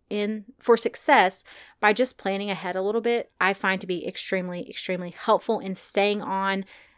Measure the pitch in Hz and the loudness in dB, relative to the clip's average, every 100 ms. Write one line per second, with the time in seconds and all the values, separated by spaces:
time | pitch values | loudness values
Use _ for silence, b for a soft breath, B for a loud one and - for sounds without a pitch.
0 | _ 208 208 214 202 - - 233 233 - | _ -4 -4 -6 -12 -10 4 4 4 -2
1 | - 262 190 - B B B B 208 208 | 4 6 6 2 B B B B 2 4
2 | 254 - 196 196 202 185 185 185 196 226 | 0 -2 -6 -4 -4 -4 -4 -2 -2 0
3 | 226 240 - _ 185 196 196 190 180 175 | 0 -2 -4 _ 0 2 0 0 -2 -4
4 | - - - 190 180 175 - - - 180 | -4 -8 -4 -4 -4 -8 -10 -10 -6 -6
5 | 180 - - 208 - 214 190 185 - - | -6 -6 2 2 2 -4 -4 -8 -4 0
6 | 202 208 156 190 196 190 190 b b | 2 0 -2 -2 0 -2 -6 b b